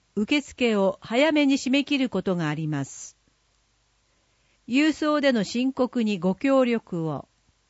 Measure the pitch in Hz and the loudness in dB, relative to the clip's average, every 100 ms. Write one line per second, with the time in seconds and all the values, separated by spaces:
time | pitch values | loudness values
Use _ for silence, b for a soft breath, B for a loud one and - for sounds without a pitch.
0 | _ 196 214 294 - - 240 208 190 - | _ -6 0 -2 -2 -2 0 2 0 -2
1 | - 233 311 302 285 269 254 269 277 285 | -4 0 2 4 2 2 2 0 0 -2
2 | 262 190 196 175 151 151 156 143 139 - | 0 -2 -2 -2 -2 -4 -4 -4 -6 -10
3 | - _ _ _ _ _ _ _ _ _ | -20 _ _ _ _ _ _ _ _ _
4 | _ _ _ _ _ _ - 254 302 285 | _ _ _ _ _ _ -2 2 2 2
5 | 302 302 277 240 185 233 262 262 254 247 | 0 2 2 2 0 -2 -2 0 -2 0
6 | 214 202 185 185 277 269 247 226 - 170 | -2 0 -2 0 2 4 4 0 -4 -6
7 | 160 139 - _ _ _ | -4 -6 -10 _ _ _